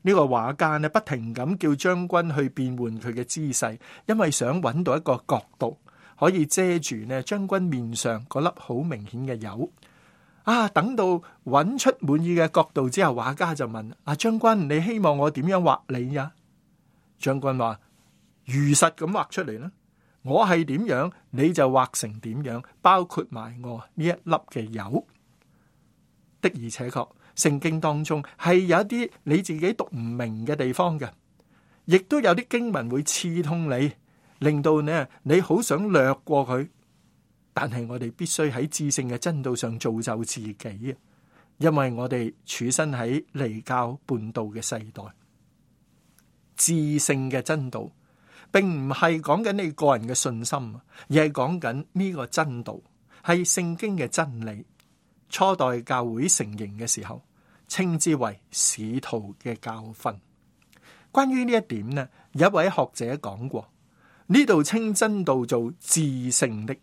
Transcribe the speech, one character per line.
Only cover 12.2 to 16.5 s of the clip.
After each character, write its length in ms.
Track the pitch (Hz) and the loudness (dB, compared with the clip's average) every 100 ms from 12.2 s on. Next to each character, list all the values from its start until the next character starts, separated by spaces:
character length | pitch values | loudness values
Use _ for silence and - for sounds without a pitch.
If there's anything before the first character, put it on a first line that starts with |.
意 140 | 170 170 | 2 4
嘅 120 | 160 | 4
角 200 | 175 156 | 4 2
度 160 | 147 131 | 0 0
之 140 | 190 170 | 2 2
後， 80 | |
畫 200 | 120 117 | 2 -4
家 220 | 147 175 151 | -2 -4 -2
就 100 | 120 | -4
問： 280 | 113 110 - | -6 -10 -12
「啊， 100 | - 151 | -6 -2
將 220 | 226 220 | 0 4
軍， 180 | 226 214 147 | 4 4 2
你 140 | 151 180 | 0 0
希 140 | 220 | 2
望 180 | 175 139 | 2 4
我 140 | 147 | 2
點 140 | 151 156 | 2 0
樣 160 | 190 | 4
畫 180 | 165 - - | 4 2 -2
你 260 | 127 127 | -6 -4
呀？」 200 | 143 143 _ _ | -4 -6 _ _